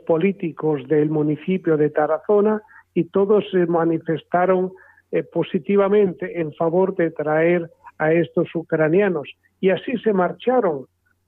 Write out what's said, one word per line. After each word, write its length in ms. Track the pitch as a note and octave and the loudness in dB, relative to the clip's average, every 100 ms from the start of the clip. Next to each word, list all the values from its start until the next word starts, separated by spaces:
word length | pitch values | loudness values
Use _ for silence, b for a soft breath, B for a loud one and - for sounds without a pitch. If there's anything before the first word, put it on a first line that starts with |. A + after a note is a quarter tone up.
| - | -2
políticos 760 | D#3+ G3 F#3 E3 - D#3 D3 B2+ | 0 0 -2 -8 -4 -4 -4 0
del 220 | D#3 D3+ | 0 2
municipio 680 | D#3 D3+ D3 - F#3 E3+ D3+ | 0 -2 -2 -4 -2 0 0
de 140 | D3+ | 0
Tarazona, 720 | D3+ D3+ D#3 - G#3 G#3 G#3+ - B B | 0 -2 -2 0 2 2 0 -6 B B
y 100 | - | -4
todos 400 | E3+ G3 G3 G#3+ - | -2 0 2 2 2
se 160 | F#3+ E3+ | -2 0
manifestaron, 1080 | E3+ E3 E3 E3+ D#3 - F3 F#3 F#3 F#3 - B B - | 0 0 -2 -4 -6 -2 0 2 2 0 -8 B B -6
eh, 120 | E3 | -6
positivamente 1160 | D#3 E3+ D#3+ F#3+ D3 G3+ G3 G#3 G3 E3 - E3+ | -4 -4 -2 -4 0 2 4 2 2 -2 -10 -6
en 140 | D#3 | -8
favor 420 | - E3 F3+ F#3+ F#3+ | -4 -2 0 0 0
de 140 | E3 | -4
traer 600 | E3 D3+ D#3 E3+ F3 E3 _ B - | -2 -2 0 2 0 -4 _ B -4
a 120 | D#3 | 0
estos 360 | E3+ E3 - D#3+ | 0 0 -2 -2
ucranianos. 720 | F3 E3 D#3+ D#3 F3+ G3+ D#3+ C3 - _ - | -6 -4 -2 2 2 2 -2 -8 -18 _ -2
Y 120 | F#3 | 0
así 260 | E3+ - A#3+ | 0 -4 -4
se 80 | A3+ | -2
marcharon, 760 | G3 F3 F3 - B3+ F#3+ C#3+ B2+ _ _ _ | 0 -2 -2 0 0 0 -4 -10 _ _ _